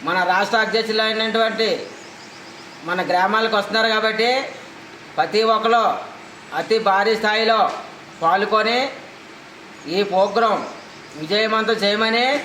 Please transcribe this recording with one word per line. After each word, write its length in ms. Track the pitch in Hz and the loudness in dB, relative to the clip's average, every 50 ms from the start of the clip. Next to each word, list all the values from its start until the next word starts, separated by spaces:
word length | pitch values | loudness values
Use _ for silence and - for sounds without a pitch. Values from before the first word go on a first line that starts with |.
| 127 | -2
మన 100 | 156 175 185 180 175 | 0 0 2 2 4
రాష్ట్ర 260 | 180 190 202 202 220 226 214 | 4 2 2 4 4 2 2
అధ్యక్షులు 380 | 196 185 226 220 220 214 220 220 | 2 2 0 0 0 0 0 0
అయినటువంటి 600 | 220 220 220 220 226 214 226 226 220 202 185 226 208 170 - - - - - - - - - - - - - - - - - - - - - - 165 | 0 0 0 -2 0 2 2 2 2 2 0 0 0 0 -2 -4 -10 -14 -16 -18 -18 -18 -18 -18 -18 -18 -18 -18 -18 -18 -18 -18 -18 -18 -12 -6 -4
మన 100 | 180 185 180 151 | -2 -2 0 2
గ్రామాలకు 460 | 180 180 185 190 208 220 226 226 220 208 | 2 4 4 4 4 2 2 2 2 0
వస్తున్నారు 320 | 202 - 208 220 220 226 220 | 0 0 0 0 2 2 2
కాబట్టి 360 | 214 220 220 214 214 226 240 254 262 277 - - - - - - - - - - - - - - | 2 2 0 0 2 2 2 2 0 -2 -6 -12 -14 -16 -18 -18 -18 -18 -18 -18 -20 -20 -10 -2
ప్రతి 260 | - 160 175 190 214 220 226 226 | -2 -2 2 2 2 4 4 2
ఒక్కరు 300 | 220 220 226 233 233 220 185 - - - - - - - - - - - - - 156 | 2 4 4 4 4 4 2 0 -2 -6 -12 -14 -16 -18 -18 -20 -20 -16 -8 -6 -6
అతి 180 | 170 - 220 226 220 202 | 0 2 0 2 4 4
భారీ 260 | 190 196 208 220 226 214 | 4 4 4 2 2 2
స్థాయిలో 400 | 220 208 214 220 226 220 226 214 190 - - - - - - - - - - - | 2 0 2 2 2 4 4 4 4 2 0 -6 -10 -14 -16 -18 -18 -20 -10 0
పాల్గొని 560 | 165 165 180 196 208 202 220 214 214 220 233 247 269 269 - - - - - - - - - - - - - - - - - - - 143 165 | 2 2 4 2 2 2 2 2 2 2 2 0 0 -2 -6 -10 -16 -18 -18 -18 -18 -18 -20 -20 -20 -20 -20 -20 -20 -20 -20 -14 -8 -4 0
ఈ 20 | 196 202 - | 0 0 2
ప్రోగ్రాం 480 | 175 190 196 196 190 226 226 220 202 151 - - - - - - - - - - - 147 | 4 2 2 4 4 2 4 4 2 0 -2 -8 -12 -14 -16 -18 -18 -18 -18 -16 -12 -12
విజయవంతం 580 | 156 160 196 208 220 220 220 220 220 208 226 196 190 | -4 -2 0 2 2 2 2 2 2 2 0 2 2
చేయమని 440 | 202 208 214 226 220 226 233 247 262 285 294 | 0 2 2 2 2 2 2 2 2 0 -2